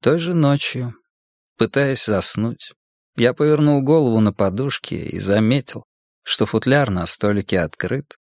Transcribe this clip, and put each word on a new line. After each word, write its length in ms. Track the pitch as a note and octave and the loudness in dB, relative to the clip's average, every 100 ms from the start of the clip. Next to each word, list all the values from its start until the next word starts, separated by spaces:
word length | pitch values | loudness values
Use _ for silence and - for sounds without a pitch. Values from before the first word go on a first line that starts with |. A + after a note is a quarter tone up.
Той 160 | - E3 | 2 0
же 160 | E3+ | 0
ночью, 600 | F3 C#3+ C#3+ - B2+ B2 A2+ _ _ _ _ _ _ | 2 2 2 -2 -6 -8 -10 _ _ _ _ _ _
пытаясь 480 | A2+ - C#3 C3 | 0 0 0 0
заснуть, 680 | - G2+ - - A2 - - _ _ _ _ - | 0 0 0 -2 -4 -6 -16 _ _ _ _ 0
я 180 | A#2+ | 0
повернул 480 | B2+ D3+ D3+ D3 C#3+ | 2 0 4 4 2
голову 380 | C3+ D#3+ C3+ A2 | 4 2 4 4
на 120 | G#2+ | 2
подушке 640 | F#2+ G2 F#2+ C#3 - - - | 2 -2 0 -4 -6 -8 -8
и 220 | D#2+ F2+ | -8 -6
заметил, 680 | F#2+ G2+ G#2+ C3+ - - - _ _ _ | 0 2 2 0 -2 -14 -18 _ _ _
что 240 | - - G#2+ | -8 -2 0
футляр 440 | A2+ B2 C#3 C3 | 0 2 2 2
на 160 | F2+ F2 | -2 -4
столике 540 | - G#2 G#2 F#2+ F#2+ | -2 -2 -2 0 -2
открыт 560 | D#2+ - F#2 C3 - - | -2 -4 -6 -6 -8 -20